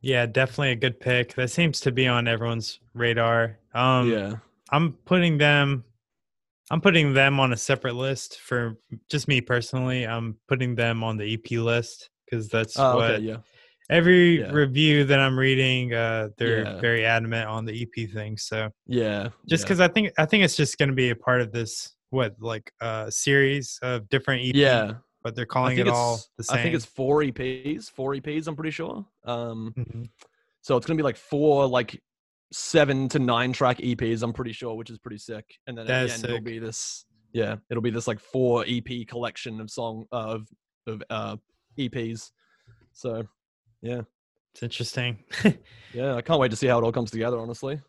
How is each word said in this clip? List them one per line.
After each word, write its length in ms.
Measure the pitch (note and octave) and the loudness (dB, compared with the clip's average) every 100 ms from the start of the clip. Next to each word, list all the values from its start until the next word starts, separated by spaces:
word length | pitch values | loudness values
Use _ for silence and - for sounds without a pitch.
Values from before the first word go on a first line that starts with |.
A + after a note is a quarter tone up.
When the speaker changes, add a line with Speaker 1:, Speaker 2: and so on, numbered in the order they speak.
Speaker 1:
Yeah, 240 | B2+ B2+ A#2+ | 2 2 2
definitely 460 | A2 C3 - C#3+ | 2 0 0 -2
a 40 | A#2+ | 2
good 220 | C3 A#2 | 0 -2
pick. 340 | - B2 B2 | 0 0 0
That 160 | - B2+ | -2 -4
seems 300 | - E3+ C#3 | 2 2 2
to 120 | - | -2
be 140 | B2 B2+ | 2 2
on 180 | A#2+ A#2+ | 2 2
everyone's 520 | A#2 A#2 A#2 A2 - _ | 0 0 -4 -6 -12 _
radar. 640 | A#2 A#2+ A#2 A#2 A#2 A2+ G#2+ _ | -2 0 2 2 4 2 -4 _
Um, 360 | A#2+ B2+ B2+ B2 | 0 4 4 4
Speaker 2:
Yeah. 240 | A2 G2+ A2 _ _ _ | 0 -2 -8 _ _ _
Speaker 1:
I'm 220 | C#3+ E3 | 0 0
putting 460 | C3 - F#3 F3 D3+ | -2 0 2 4 4
them, 460 | D3 D3 C#3+ C#3 A#2 _ _ _ _ _ _ _ _ | 4 6 4 0 -6 _ _ _ _ _ _ _ _
I'm 120 | D#3 | 2
putting 340 | G3 E3+ D3 | 4 4 4
them 240 | C3+ C3+ C#3 | 6 4 4
on 140 | C3+ | 2
a 40 | A#2 | 2
separate 380 | - C#3 C3 | 0 0 0
list 460 | A#2+ C3 C3 - - | -4 -4 -4 -8 -16
for 360 | - B2 A#2 A2+ _ A2+ _ | -6 -4 -4 -8 _ -18 _
just 200 | D3 - | -6 0
me 120 | C3+ | 0
personally. 640 | A#2 B2 A#2+ C3 B2+ B2+ | 2 -2 -2 -4 -2 -2
I'm 320 | A#2 A#2 A#2 A2 _ | -4 -4 -6 -10 _
putting 260 | C3 B2+ | -2 0
them 300 | A#2 A#2 A2+ | 0 0 0
on 120 | A2+ A2 | -2 -4
the 60 | G#2 | -4
E 100 | A2+ | -6
P 240 | - A#2 | -4 -2
list 500 | A2+ A#2 A#2 - - _ _ | 2 0 -2 -10 -20 _ _
'cause 200 | A#2 G#2+ | -6 -2
that's 280 | A2+ A2+ - | -2 -2 2
Speaker 2:
Oh, 220 | C3+ B2 | 4 4
okay, 200 | A#2 A2 | 4 2
Speaker 1:
what 40 | |
Speaker 2:
yeah. 140 | A2 A2 - _ _ _ _ | -2 -8 -12 _ _ _ _
Speaker 1:
every 520 | E3 E3+ F3+ F3 E3+ | 4 6 8 8 4
Speaker 2:
Yeah. 100 | G#2 | 2
Speaker 1:
review 540 | D3 C#3+ C3 D#3 D3 | 2 2 4 4 6
that 160 | C#3 C#3 | 6 6
I'm 180 | C3+ C3 | 4 4
reading, 560 | C3 C3 C3 B2+ B2 | 2 4 2 2 0
uh, 360 | A#2 A2+ A2+ G#2+ - | 0 0 -2 -4 -2
they're 260 | A#2 A2+ | 0 0
Speaker 2:
Yeah. 160 | G#2 G2 | -2 -2
Speaker 1:
very 240 | A#2 A#2 | 0 2
adamant 440 | A2 A2+ A2+ A#2 A2 | 2 2 0 -2 -2
on 180 | A2 A2+ | -4 -6
the 60 | |
E 140 | A2 A#2+ | -6 -6
P 220 | - A2 | -6 -8
thing. 280 | G#2+ G#2+ G#2+ | -6 -8 -8
So 340 | - A2 G#2+ - - | -6 -4 -4 -8 -4
Speaker 2:
Yeah, 420 | B2 A2 G#2 G#2 - - | 0 0 -2 -6 -10 -2
Speaker 1:
just 140 | E3 | -2
Speaker 2:
yeah. 60 | - | 0
Speaker 1:
'cause 120 | F#3 | 4
I 60 | F3+ | 4
think, 240 | F3+ G#3 - | 4 0 0
I 80 | D#3 | 2
think 160 | G#3+ | 4
it's 120 | F#3 - | 4 2
just 200 | D3 - | 0 2
gonna 160 | C#3+ | 0
be 180 | C3 B2 | 2 0
a 60 | A#2 | 0
part 240 | - B2 | 0 2
of 120 | A#2 | 2
this, 440 | A#2 A2+ - - _ _ | -4 -6 -8 -14 _ _
what, 240 | C3 A#2 G#2 | -2 -2 -4
like, 320 | A2+ A2 - _ | -8 -8 -10 _
uh, 300 | A2+ A2 G#2+ | -6 -6 -6
series 680 | - - C#3 C3+ C#3 B2+ - | -4 2 4 4 0 -6 -8
of 260 | B2+ B2 G2+ | -4 -4 -2
different 340 | C3+ - C3 | -2 0 -2
E 100 | B2+ | 0
P, 60 | C3+ | 4
Speaker 2:
Yeah. 360 | C#3 A#2+ G#2+ A2+ _ _ | 4 4 0 -6 _ _
Speaker 1:
but 140 | A#2+ A2+ | -12 -8
they're 80 | |
Speaker 2:
I 20 | A#2+ | -4
Speaker 1:
calling 300 | C3 B2+ B2+ | -2 0 2
Speaker 2:
think 100 | A#2+ | 2
Speaker 1:
it 20 | |
all 280 | A#2+ A#2+ A#2 | 2 2 -2
Speaker 2:
it's, 140 | - _ | -6 _
Speaker 1:
the 80 | A2+ | -4
Speaker 2:
I 80 | C3 | -2
think 40 | A#2 | 0
Speaker 1:
same. 20 | |
Speaker 2:
it's 100 | E3 | -2
four 380 | A2+ - C3 D3 | -4 -6 0 2
E 80 | D3 B2+ B2+ C3 C3+ D#3 | 0 -4 -6 -6 -6 -8
Ps, 100 | - | -10
four 240 | - C3 C#3 | -8 -6 -6
E 40 | |
Ps, 280 | C#3+ D3+ D#3+ | -6 -6 -6
I'm 80 | D3+ | -6
pretty 160 | D#3+ | -8
sure. 340 | D#3 E3 - G3+ _ | -6 -8 -10 -14 _
Um, 520 | - A#2+ A#2+ A2+ A2 A2+ | -8 -6 -6 -8 -10 -8
Speaker 1:
Mm-hmm. 260 | A#2+ A#2 A#2 _ - _ _ _ | -10 -10 -14 _ -20 _ _ _
Speaker 2:
so 140 | - C3 | 0 0
it's 80 | |
gonna 120 | A#2+ D#3+ | 2 0
be, 80 | |
like, 120 | D3 - | 0 -2
four, 520 | - C#3+ D3+ C#3+ C#3 | -6 0 4 4 4
like, 340 | B2 A#2+ - _ _ _ _ _ | 2 -2 -8 _ _ _ _ _
seven 560 | - - E3 D3 C3+ C3+ | -12 2 4 4 4 0
to 100 | D#3 | 0
nine 340 | B2+ A#2+ B2 | 2 2 0
track 280 | B2 C3 B2 | 2 2 2
E 160 | B2 A#2+ | -2 -2
Ps, 260 | A#2 A2+ | -2 -2
I'm 100 | A#2 | -2
pretty 200 | A#2 A#2+ | -4 -8
sure, 220 | A2+ B2 A2 | -8 -10 -10
which 120 | A2+ | -12
is 80 | A2+ | -16
pretty 180 | - G#2 | -16 -16
sick. 400 | - A2 A2 - - | -14 -14 -14 -20 -16
And 100 | A#2 | -14
then 100 | A2+ | -2
at 20 | |
Speaker 1:
That 100 | B2+ | 0
Speaker 2:
the 40 | B2+ | 0
Speaker 1:
is 60 | |
Speaker 2:
end, 100 | A#2 | -4
it'll 120 | A#2 A#2 | -6 -6
Speaker 1:
sick. 60 | |
Speaker 2:
be 140 | A2 A2+ | -6 -8
this, 440 | A2+ A2 - - _ _ _ | -10 -10 -10 -12 _ _ _
yeah, 240 | A2+ G#2 G#2+ _ | -4 -2 -4 _
it'll 120 | A#2 | -4
be 80 | A#2 | -2
this, 160 | A2+ A#2 | -2 -4
like, 140 | A2 | -6
four 440 | _ C3 B2+ A#2+ - | _ 0 2 2 0
E 140 | A#2+ | -4
P 240 | A2+ A#2+ | -4 -10
collection 560 | A2+ A#2+ A#2 - - A2 | -10 -8 -8 -8 -12 -12
of 80 | A2 | -12
song, 360 | - A#2 A2 A2 | -8 -8 -8 -8
uh, 40 | B2 A2 A2 | -8 -6 -8
of, 120 | G#2+ _ _ _ - | -10 _ _ _ -12
of, 160 | A2 - | -12 -8
uh, 260 | A2 G#2+ G#2 _ _ _ - | -6 -6 -10 _ _ _ -8
E 120 | C3 | -6
Ps. 420 | B2+ A2+ A2+ - _ _ _ _ _ _ | -6 -8 -8 -14 _ _ _ _ _ _
So, 320 | _ B2+ A2+ A2+ _ _ _ _ _ | _ -8 -8 -10 _ _ _ _ _
yeah. 200 | A2+ B2 A2+ _ _ _ _ | -10 -10 -10 _ _ _ _
Speaker 1:
It's 80 | - | -12
interesting. 640 | A#2+ - A#2+ - B2 A2+ _ - | -10 -8 -8 -6 -6 -6 _ 2
<laughs> 220 | G#3+ - _ - - | 2 2 _ -20 -14
Speaker 2:
Yeah, 220 | A#2 C3+ | -6 -4
I 60 | B2 | -4
can't 160 | A#2+ D#3+ | 0 2
wait 100 | C3 | 2
to 60 | G#2+ | 2
see 100 | C3+ | 2
how 100 | A#2+ | 4
it 60 | |
all 80 | A#2 | 2
comes 180 | A#2 A2+ | 0 -4
together, 280 | A2 A2+ A#2+ | -4 -4 -4
honestly. 420 | A2+ A#2 C3+ D3 | -6 -10 -8 -10